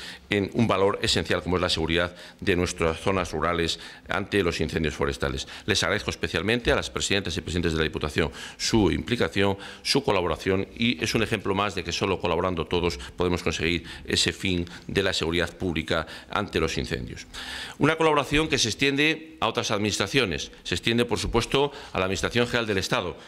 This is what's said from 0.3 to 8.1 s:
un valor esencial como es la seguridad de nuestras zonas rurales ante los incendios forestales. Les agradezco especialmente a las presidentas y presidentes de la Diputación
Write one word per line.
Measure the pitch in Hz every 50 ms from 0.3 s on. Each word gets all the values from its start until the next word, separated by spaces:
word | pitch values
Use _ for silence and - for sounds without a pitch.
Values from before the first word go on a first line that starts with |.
| 101 101 95 - -
un | 123 113
valor | 98 101 92 98 101 - -
esencial | 117 107 - 101 85 - 92 87
como | - 85 90
es | 85
la | 90 87
seguridad | - 82 80 78 82 85 87 87 - - - - - -
de | - 98 90
nuestras | 87 90 85 - - 82 82 78 -
zonas | - 101 95 92 85 78
rurales | 85 76 78 85 87 85 82 80 - - - - - - - -
ante | - 95 98 - 104 101
los | 85 85 80 -
incendios | 80 71 78 - 80 73 73
forestales. | - 71 71 69 - 73 69 65 67 - - - - -
Les | 107 95 -
agradezco | - 82 101 104 - -
especialmente | - - - 82 - 82 87 107 120 123 - 151
a | 135
las | 98 82 -
presidentas | - 76 - - 95 101 95 90 85
y | 87
presidentes | - 82 82 87 85 85
de | 78 78
la | 78
Diputación | 78 - 78 - 76